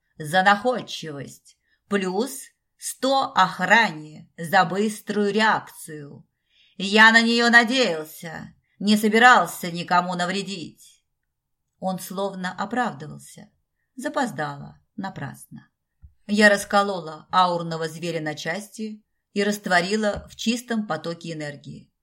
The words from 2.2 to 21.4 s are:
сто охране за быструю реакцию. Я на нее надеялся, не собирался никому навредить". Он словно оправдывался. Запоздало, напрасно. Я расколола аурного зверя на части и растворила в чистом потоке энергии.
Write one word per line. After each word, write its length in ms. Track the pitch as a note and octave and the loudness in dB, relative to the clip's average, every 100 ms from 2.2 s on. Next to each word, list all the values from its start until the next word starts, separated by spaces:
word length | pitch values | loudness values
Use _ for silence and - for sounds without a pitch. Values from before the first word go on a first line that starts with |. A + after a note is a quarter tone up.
| C4 - - _ _ _ | -4 -8 -18 _ _ _
сто 540 | - - C4 C4+ - - | -14 -4 0 0 0 2
охране 960 | F#3 E3+ F#3 A3 G#3 D3+ D3+ D#3 - - | 0 0 4 4 4 -2 -14 -20 -20 -14
за 280 | E3+ F#3+ E3+ | 2 2 4
быструю 640 | F#3+ A3 G#3+ - G#3 G3+ | 0 -2 -4 -6 -2 -2
реакцию. 960 | G3+ A3 E3+ - - - D3+ C#3+ C#3+ _ _ _ _ _ - | 2 2 0 -4 -18 -18 -18 -18 -20 _ _ _ _ _ -8
Я 340 | G3 G#3+ A3 | 2 8 8
на 100 | A3+ | 8
нее 300 | A3+ A#3 A#3 | 4 2 6
надеялся, 1040 | A#3+ A3+ C4 A3 D#3+ D#3 - E3+ D#3+ - _ _ _ | 6 4 2 0 -2 -8 -14 -14 -14 -16 _ _ _
не 180 | G3 G#3 | 0 2
собирался 760 | G#3+ A3 B3 A3 E3+ - F3+ | 4 6 8 8 4 -4 -10
никому 440 | E3+ E3+ F3+ F3+ F3 | -8 0 0 0 -4
навредить". 880 | F3 G3 F#3 F#3+ D3 - - _ _ _ _ _ _ _ _ _ | -4 -4 -6 -10 -12 -18 -20 _ _ _ _ _ _ _ _ _
Он 220 | F#3 F3+ | -8 -8
словно 520 | - F#3+ G3 F#3 F3+ | -10 -6 -6 -6 -8
оправдывался. 1000 | - G3 A#3 A3+ C#3 D3+ C#3+ - - - _ _ _ _ - | -8 -6 -4 -4 -6 -14 -18 -20 -20 -20 _ _ _ _ -12
Запоздало, 840 | C#4+ D#4 B3 C#3+ D3 C#3+ C#3+ - _ - | -8 -4 -6 -6 -10 -10 -16 -20 _ -12
напрасно. 760 | F#3+ - C#3 - - - - _ _ _ - _ - | -12 -10 -14 -14 -20 -20 -20 _ _ _ -20 _ -4
Я 240 | G#3 G#3+ | 6 6
расколола 800 | G3+ - G3+ G3+ F#3 D#3 D#3 - | 6 2 0 0 -4 -10 -16 -2
аурного 560 | F#3 F3+ E3+ E3+ D#3+ D#3+ | 2 2 0 -4 -6 -6
зверя 340 | D#3+ E3+ D#3+ | -6 -6 -4
на 120 | D3+ | -6
части 720 | D3+ D#3+ F3+ G#3 - G#3+ G#3+ _ _ _ | -6 -6 -8 -10 -12 -12 -12 _ _ _
и 100 | G3+ | -4
растворила 840 | G#3 G#3 F#3 F3+ F3+ G#3+ G#3 G3 - | -2 -2 0 0 0 -2 -2 -4 -10
в 60 | - | -6
чистом 520 | A3 A#3+ - A3+ G#3 | -4 -4 -4 -6 -4
потоке 460 | D#3 E3 E3+ E3 | -8 -8 -10 -12
энергии. 580 | D#3 | -10